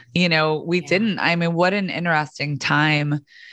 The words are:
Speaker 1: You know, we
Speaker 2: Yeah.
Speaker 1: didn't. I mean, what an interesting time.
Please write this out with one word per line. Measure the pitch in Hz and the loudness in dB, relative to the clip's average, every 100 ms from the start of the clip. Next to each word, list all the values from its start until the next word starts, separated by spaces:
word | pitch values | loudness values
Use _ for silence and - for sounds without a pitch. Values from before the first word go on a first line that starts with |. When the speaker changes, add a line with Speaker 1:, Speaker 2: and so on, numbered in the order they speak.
| - | -6
Speaker 1:
You | 175 180 | 0 2
know, | 160 156 156 170 | 2 2 -2 -2
we | 180 | -2
Speaker 2:
Yeah. | - | 0
Speaker 1:
didn't. | 185 226 175 | 0 0 0
I | 160 170 | 0 0
mean, | 170 | 0
what | 165 180 | 2 0
an | 202 185 | 0 -4
interesting | - 175 156 147 - 147 143 | -4 0 0 -2 -6 -6 -4
time. | - 147 151 151 147 147 - - - | 0 2 2 2 0 -4 -6 -20 -20